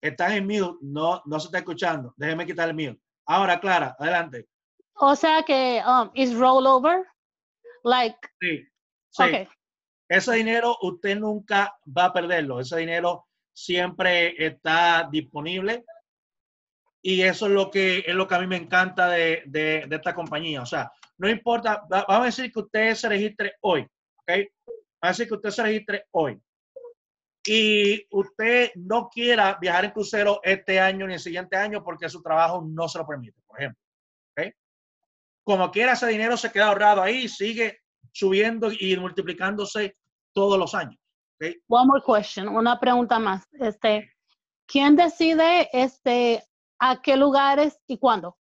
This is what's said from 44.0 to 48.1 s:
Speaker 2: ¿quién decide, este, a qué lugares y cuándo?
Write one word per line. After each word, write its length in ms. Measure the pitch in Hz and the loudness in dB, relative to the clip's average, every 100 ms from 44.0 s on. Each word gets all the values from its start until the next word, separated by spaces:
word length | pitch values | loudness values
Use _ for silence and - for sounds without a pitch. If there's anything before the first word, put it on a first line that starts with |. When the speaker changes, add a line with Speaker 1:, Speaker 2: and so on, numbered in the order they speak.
| 208 _ _ _ _ _ _ | -4 _ _ _ _ _ _
Speaker 2:
¿quién 300 | 277 277 294 | 2 6 6
decide, 720 | 339 320 320 320 320 349 320 | 6 4 0 4 4 4 2
este, 720 | 254 262 - - 240 240 233 - _ _ _ | 0 -2 -2 -2 2 2 0 -4 _ _ _
a 240 | 247 254 | 0 0
qué 120 | - | 2
lugares 640 | 269 285 277 277 277 302 - _ | 4 4 4 4 4 2 0 _
y 120 | 254 | 0
cuándo? 400 | 262 | 2